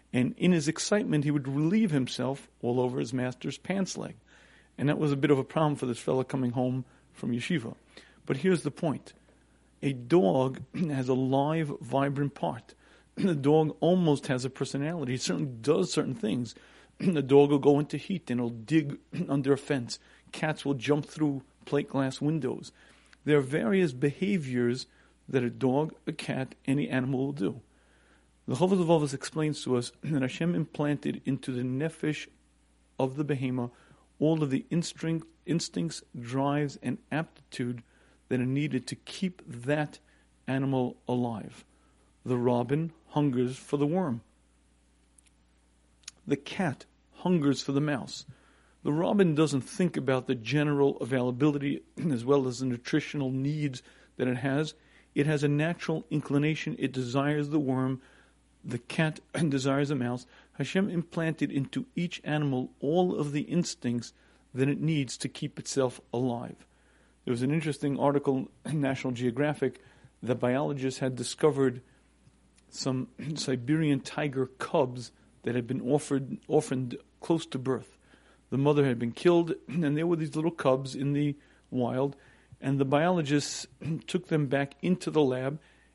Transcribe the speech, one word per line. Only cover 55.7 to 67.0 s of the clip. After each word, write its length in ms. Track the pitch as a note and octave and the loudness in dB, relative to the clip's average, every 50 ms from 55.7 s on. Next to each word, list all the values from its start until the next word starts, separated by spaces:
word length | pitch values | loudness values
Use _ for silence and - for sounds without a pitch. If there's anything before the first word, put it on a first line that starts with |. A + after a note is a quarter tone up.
| E3+ - - - D#3+ D#3+ - - | -2 -4 -4 -4 -4 -4 -4 -2
inclination. 640 | D3+ D3+ - - C#3 C#3+ D3 D#3 D#3 - - D#3 - - | -4 -4 -2 2 2 2 2 2 0 -2 -4 -6 -4 -4
It 140 | C#3 C3 | -4 -4
desires 580 | B2+ C3 B2+ A#2+ B2 C#3 C#3 D3 D3+ D3 D3 C#3+ | -2 -4 -4 -2 0 0 0 2 0 0 -2 0
the 100 | C#3+ C#3+ | 0 0
worm. 400 | C#3+ C3 C3 C3 C3 C3 C3+ B2+ - - - - - _ _ _ _ _ _ _ - | 0 0 0 0 0 -2 -2 -6 -8 -18 -20 -20 -20 _ _ _ _ _ _ _ -10
The 140 | - A#2+ A#2+ | -8 -8 -8
cat 420 | - - - - D#3+ D#3 D#3 - _ _ - | -8 -6 0 0 0 0 0 -6 _ _ -2
<clears throat> 140 | - E3+ D3+ | 0 0 2
desires 420 | C3+ C3+ B2+ C#3 C3+ C#3+ D3 C3+ | 0 0 2 2 2 2 2 0
the 40 | D3+ | 0
mouse. 320 | B2+ B2 A#2+ B2 B2 - _ - - - _ _ | -2 -2 -2 -4 -6 -8 _ -20 -20 -20 _ _
Hashem 340 | - C#3 - - F#3+ G3 - | -6 -6 0 0 0 0 2
implanted 640 | F3+ E3+ D#3 - - F3 D#3+ D#3+ D#3 - D3+ C#3+ | 0 -4 -4 -4 -4 -2 -2 -2 0 -2 -4 -2
into 340 | - C#3 C3+ - - C3 B2 - - | 0 -2 -4 -2 -4 -6 -6 -6 -4
each 260 | F3 F3 F3 - - - | -4 -4 -4 -6 -8 -6
animal 480 | - D3+ D3+ D3+ C#3+ C3 B2+ B2+ - - - | -2 -2 0 0 0 0 -2 -4 -6 -8 -4
all 380 | - C#3 D#3+ F#3 F3+ F3+ - - | -2 0 2 4 4 2 2 -2
of 140 | D3 D3 | -2 -2
the 100 | C#3+ D3+ | -2 -4
instincts 720 | - - C#3+ F3 E3+ - - _ - A#2+ A#2+ A#2+ - - _ _ _ _ _ _ _ _ - | -4 0 0 0 0 -2 -6 _ -4 -2 -2 -2 -6 -8 _ _ _ _ _ _ _ _ -2
that 140 | B2 C3+ C#3+ | 0 0 0
it 120 | C#3+ - | 0 0
needs 360 | D3 D#3+ D#3+ D3 C3+ A#2 - - | 0 0 0 0 -2 -4 -6 -8
to 100 | - C3 | -8 -8
keep 300 | - - D3+ C#3 - - | -8 -6 -10 -8 -8 -10
itself 420 | - - - C3+ C3 B2 - - _ - | -10 -4 -2 0 0 0 -2 -6 _ -6
alive. 540 | - A#2+ C3 B2+ A#2+ A#2 B2 - - _ - _ _ _ _ _ _ _ | -4 -2 -2 -2 -2 -4 -8 -10 -14 _ -20 _ _ _ _ _ _ _